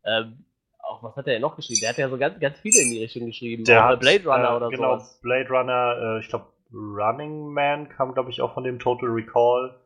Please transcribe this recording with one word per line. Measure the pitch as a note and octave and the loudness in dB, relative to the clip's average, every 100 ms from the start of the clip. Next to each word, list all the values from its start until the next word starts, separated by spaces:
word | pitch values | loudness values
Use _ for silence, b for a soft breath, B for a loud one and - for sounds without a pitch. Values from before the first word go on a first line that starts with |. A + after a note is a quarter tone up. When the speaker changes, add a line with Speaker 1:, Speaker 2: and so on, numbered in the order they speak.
| G#2 | -2
Speaker 1:
Ähm, | A2+ A2+ B2 _ _ _ _ | -4 -4 -14 _ _ _ _
auch | - G#2 | -12 -12
was | A2+ - | -12 -10
hat | C#3 | -4
er | |
denn | A2+ | -2
noch | C#3+ - | -2 -6
geschrieben? | - A2 | -6 -4
Der | A2 | -2
hat | A#2+ | -2
ja | C3+ | -4
so | B2+ | -2
ganz, | C#3+ F#3+ | -4 -2
ganz | C#3+ C#3+ | -6 -4
viele | G#3+ - | 0 2
in | B2 | 2
die | A2+ | -4
Richtung | A2 B2 A#2 | -8 -8 -10
geschrieben. | - A#2+ A2+ A2+ | -8 -10 -4 6
Speaker 2:
Der | A#2 | 8
Speaker 1:
Auch | A#2 | 8
Speaker 2:
hat, | B2 | 6
Speaker 1:
Blade | B2+ G3 | 4 4
Runner | E3 B2+ B2 | 4 2 4
Speaker 2:
äh, | A#2+ | 0
Speaker 1:
oder | A#2+ | -2
Speaker 2:
genau, | A#2 C3 B2 | -2 0 0
Speaker 1:
sowas. | - _ | -4 _
Speaker 2:
Blade | A#2+ B2+ B2+ | -2 -2 2
Runner, | B2+ B2+ B2 B2 A#2+ A2+ A2 | 0 2 0 0 0 -2 -4
äh, | |
ich | A2 | -4
glaub, | A2+ - _ _ | -8 -8 _ _
Running | G#2+ G#2 G2+ G#2+ B2+ D3+ D3+ D3 | -12 -10 -2 -2 -2 -8 -10 -6
Man | D3 C#3+ D3 D3 | 0 0 0 -6
kam, | - C3 | -4 -2
glaub | B2+ B2+ | -2 -4
ich, | A#2 | -4
auch | A#2+ | -4
von | - | -4
dem | B2+ B2 | -6 -2
Total | B2 A#2+ B2 | -2 -2 -2
Recall. | A2+ A2 B2 A#2+ B2 C3 C3 | -4 0 2 4 2 -2 -12